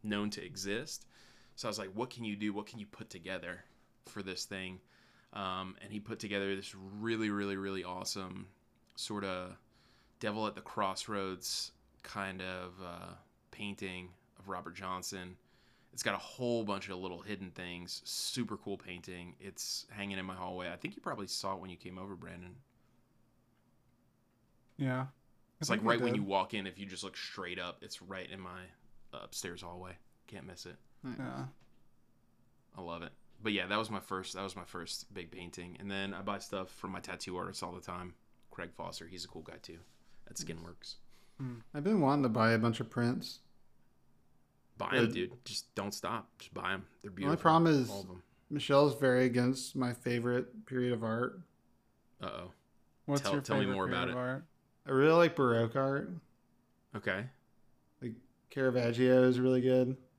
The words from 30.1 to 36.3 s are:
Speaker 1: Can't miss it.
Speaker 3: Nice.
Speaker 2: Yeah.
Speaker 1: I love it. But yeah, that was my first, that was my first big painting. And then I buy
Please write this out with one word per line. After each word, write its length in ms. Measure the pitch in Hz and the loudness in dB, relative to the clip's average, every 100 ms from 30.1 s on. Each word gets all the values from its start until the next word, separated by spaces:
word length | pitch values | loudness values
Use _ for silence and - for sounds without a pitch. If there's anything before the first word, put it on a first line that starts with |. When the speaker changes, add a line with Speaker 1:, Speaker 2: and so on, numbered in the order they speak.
| _ - | _ -18
Speaker 1:
Can't 200 | 101 82 | -14 -14
miss 200 | 87 90 | -14 -14
it. 100 | - - - | -16 -20 -14
Speaker 3:
Nice. 120 | 135 120 | -12 -8
Speaker 2:
Yeah. 260 | 127 127 131 - - - - _ _ _ _ _ _ _ _ - | -8 -8 -10 -12 -20 -20 -20 _ _ _ _ _ _ _ _ -12
Speaker 1:
I 40 | |
love 220 | 87 85 | -8 -6
it. 100 | 85 - - - | -8 -12 -20 -6
But 100 | 110 | 0
yeah, 140 | 101 90 | 2 2
that 120 | 104 | 0
was 120 | 107 | 0
my 100 | 104 | -4
first, 340 | - 95 92 | -4 -4 -4
that 80 | 92 | -6
was 140 | 98 92 | -6 -6
my 80 | |
first 480 | 87 92 82 - - | -10 -10 -8 -8 -10
big 160 | 98 85 | -12 -12
painting. 460 | 87 87 87 87 90 | -12 -12 -10 -12 -10
And 120 | 101 | -6
then 220 | 98 98 | -4 -4
I 80 | 95 | -6
buy 160 | 98 | -4